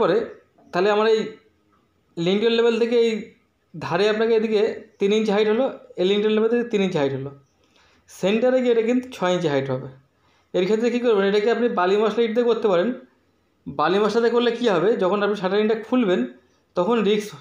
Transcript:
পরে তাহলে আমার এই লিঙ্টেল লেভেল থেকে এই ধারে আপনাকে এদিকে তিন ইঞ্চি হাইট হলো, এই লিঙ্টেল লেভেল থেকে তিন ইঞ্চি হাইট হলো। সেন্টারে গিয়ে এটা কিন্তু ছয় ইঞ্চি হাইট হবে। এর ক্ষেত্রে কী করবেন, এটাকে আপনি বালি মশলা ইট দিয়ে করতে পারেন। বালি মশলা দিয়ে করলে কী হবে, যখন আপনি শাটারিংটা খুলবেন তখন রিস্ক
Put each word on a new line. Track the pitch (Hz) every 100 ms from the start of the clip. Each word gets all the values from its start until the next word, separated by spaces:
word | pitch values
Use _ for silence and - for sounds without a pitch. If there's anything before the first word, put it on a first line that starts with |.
পরে | 190 208 - - _ _ -
তাহলে | 175 196 208
আমার | 220
এই | 220 208 - _ _ _ _ _ _ _ -
লিঙ্টেল | 170 208 226 233
লেভেল | 233 220
থেকে | 233 240 233
এই | 214 - - _ _ _
ধারে | 160 135 170 214
আপনাকে | 214 226 220
এদিকে | 220 214 226 - - -
তিন | 196 214
ইঞ্চি | 214
হাইট | 202 214
হলো, | 220 262 - - -
এই | 180
লিঙ্টেল | 208 214 214
লেভেল | 220
থেকে | 240 233
তিন | 214 190
ইঞ্চি | 160
হাইট | 139 135
হলো। | 135 - _ _ _ _ _ _ _
সেন্টারে | - 180 220 254 262
গিয়ে | 247 226
এটা | 220
কিন্তু | 254 247 -
ছয় | 180
ইঞ্চি | 180 165
হাইট | 135 135
হবে। | 127 139 - _ _ _ _ _
এর | 180 185
ক্ষেত্রে | 220 240
কী | 240 240
করবেন, | 208 196
এটাকে | 208 214
আপনি | 220 233 190
বালি | 180 202
মশলা | 226 220
ইট | 226 220
দিয়ে | 240
করতে | 226 226
পারেন। | 175 208 254 - _ _ _ _ _ -
বালি | 143 151 196
মশলা | 208 220
দিয়ে | 233 240
করলে | 240 233
কী | 240 175
হবে, | 190 233
যখন | 185 202 202
আপনি | 208
শাটারিংটা | 185 202 214 220
খুলবেন | - 254 214 175 254 - _ _ _ -
তখন | 190 233 196
রিস্ক | 208 - -